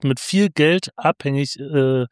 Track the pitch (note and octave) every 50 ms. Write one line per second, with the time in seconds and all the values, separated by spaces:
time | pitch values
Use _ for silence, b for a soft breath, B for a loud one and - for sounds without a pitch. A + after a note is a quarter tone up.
0 | - C3+ C3 - - - - F#3+ G#3 F#3+ D3 - D3+ D#3 E3+ F#3 - - - -
1 | - D#3 F3 - - C#3+ C3+ C#3 C#3+ C3 - - C#3 C#3 D#3 C#3 C3 C3 C3 B2+
2 | B2 A#2+